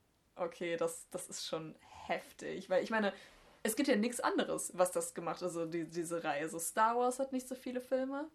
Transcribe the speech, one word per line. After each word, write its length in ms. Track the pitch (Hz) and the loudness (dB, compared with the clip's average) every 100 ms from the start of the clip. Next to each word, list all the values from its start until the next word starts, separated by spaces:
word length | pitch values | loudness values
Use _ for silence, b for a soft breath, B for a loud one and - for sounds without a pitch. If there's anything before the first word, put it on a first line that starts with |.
| _ _ _ | _ _ _
okay, 440 | - 175 - 175 165 | -6 -4 -2 -2 0
das, 280 | 165 - - | 0 -2 -8
das 180 | 180 - | -10 -8
ist 180 | - - | -8 -4
schon 300 | 160 156 - - - - | -4 -6 -12 -18 -10 -4
heftig. 640 | 175 - - 151 165 - | -4 -4 -10 -6 -6 2
Weil 120 | 185 | 2
ich 60 | 202 | 4
meine, 220 | 220 202 - B B B B | 2 2 0 B B B B
es 140 | 214 247 | 0 2
gibt 140 | 277 | 4
ja 60 | 226 | 4
nichts 240 | 240 - | 2 2
anderes, 520 | - 370 - 160 - | 2 2 0 -2 0
was 160 | 175 180 | 2 4
das 220 | 170 165 | 2 -2
gemacht 240 | - 165 - | -4 -4 -2
hat, 60 | |
also 240 | 180 165 165 | -2 -2 -2
die, 180 | 170 | -2
diese 400 | 160 165 160 165 | -2 -4 -2 -2
Reihe. 240 | 160 143 160 | 0 0 -2
So 100 | 165 | -4
Star 380 | - 220 220 240 | -2 4 4 6
Wars 220 | 247 247 | 2 2
hat 140 | 269 | 0
nicht 140 | 262 - | -2 -4
so 80 | |
viele 280 | 254 254 247 | -8 -6 -6
Filme. 440 | 247 262 262 277 320 | 0 0 0 -2 -6